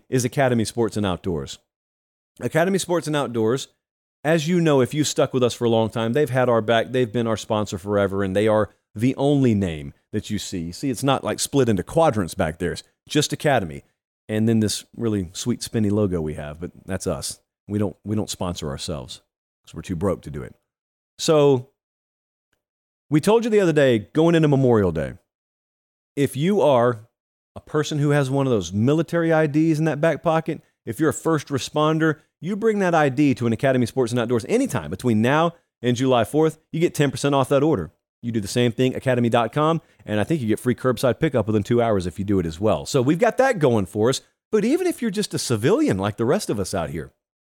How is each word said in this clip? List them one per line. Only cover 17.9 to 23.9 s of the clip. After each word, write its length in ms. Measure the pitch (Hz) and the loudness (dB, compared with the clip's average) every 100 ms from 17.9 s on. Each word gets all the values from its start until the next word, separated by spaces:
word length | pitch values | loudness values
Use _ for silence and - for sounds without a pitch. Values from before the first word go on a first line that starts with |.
| - | -6
we 120 | 98 107 | -6 -6
don't 140 | 95 | -4
sponsor 400 | - 92 90 78 | -6 -6 -6 -8
ourselves 520 | 69 - 76 65 - _ _ _ _ | -8 -8 -10 -10 -18 _ _ _ _
'cause 100 | - | -18
we're 80 | - | -16
too 140 | 82 87 | -8 -4
broke 260 | 98 82 | -2 -4
to 80 | - | -6
do 120 | 71 | -12
it. 120 | 57 - _ _ _ _ _ _ | -14 -18 _ _ _ _ _ _
So 520 | - 156 143 135 123 _ _ _ _ _ _ _ _ _ _ _ _ _ _ | 2 4 6 4 -2 _ _ _ _ _ _ _ _ _ _ _ _ _ _
we 120 | 151 | 0
told 220 | 147 226 | 2 2
you 60 | 233 | 4
the 100 | 214 | 2
other 140 | 185 | 4
day, 260 | 151 135 | 4 4